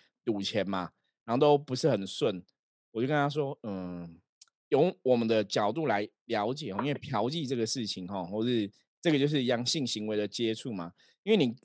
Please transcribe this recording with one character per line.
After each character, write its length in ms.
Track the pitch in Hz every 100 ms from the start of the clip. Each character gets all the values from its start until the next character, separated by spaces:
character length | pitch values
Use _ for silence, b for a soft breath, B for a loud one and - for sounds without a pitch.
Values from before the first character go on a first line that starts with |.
| b _ -
赌 160 | 101
钱 260 | 95 107 92
嘛， 220 | 95 87 - _ _
然 140 | - 123
后 20 |
都 160 | 147 147
不 200 | 147 127
是 120 | 156
很 200 | 110 92
顺。 360 | - 123 92 - _ _ _ _
我 100 | 110
就 80 | 131
跟 60 |
他 160 | 151 143
说 280 | 147 139 143
：“嗯。” 580 | 110 95 90 87 85 82 _ _ - _ _
用 240 | 139 180 -
我 120 | 127 120
们 120 | 113
的 160 | 110
角 280 | 101 123 104
度 140 | 151 151
来 200 | 104 107 - -
了 260 | 110 107
解 200 | 147 139
哦， 60 | 98
因 80 | 135
为 60 | 143
嫖 300 | - 117 120
妓 220 | 165 131
这 80 | 127
个 80 |
事 220 | 110 135 107
情 220 | 98 90
吼， 180 | 101 85
或 180 | 104
是 260 | 120 120 101 b b _
这 100 | 175
个 80 | 147
就 80 | 147
是 160 | 151
一 20 | 123
样 180 | 117
性 220 | 123 165 127
行 220 | 110 107
为 100 | 104
的 100 | 104
接 260 | - 113
触 200 | 110 135
嘛， 180 | 101 85 - b b
因 80 | 196
为 60 | 214
你， 180 | 131 117